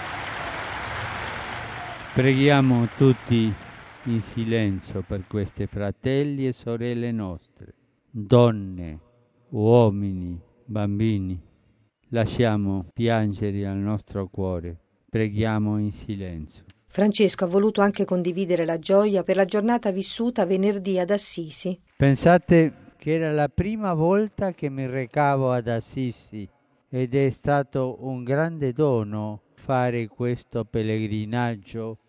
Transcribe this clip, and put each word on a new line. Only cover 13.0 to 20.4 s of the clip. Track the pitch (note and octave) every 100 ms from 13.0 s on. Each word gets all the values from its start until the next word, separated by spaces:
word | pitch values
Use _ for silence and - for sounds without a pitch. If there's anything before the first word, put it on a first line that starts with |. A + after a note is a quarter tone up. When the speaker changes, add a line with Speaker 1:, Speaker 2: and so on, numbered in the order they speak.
| A#2 A2+ G#2+ F#2 G#2 G2+ G2
Speaker 1:
al | G2
nostro | G2+ G#2 - G2+ F#2
cuore. | - F#2+ F2 E2+ E2 _ _ _
Preghiamo | A2+ A2 G#2 A2 G#2+ G#2+ G#2+
in | G#2
silenzio. | - - G2 F#2 E2 D2+ - - _ _ -
Speaker 2:
Francesco | G#3 G#3 F#3+ -
ha | F3+
voluto | F#3+ G#3+ G#3
anche | G3+ G3+ G3
condividere | F3+ F3+ F3 F3+ F3
la | D#3+ E3
gioia | E3 G3 G#3 G3
per | F3 F#3
la |
giornata | F#3 G#3 A3 A#3+ G#3+
vissuta | F#3+ F#3+ - A#3 B3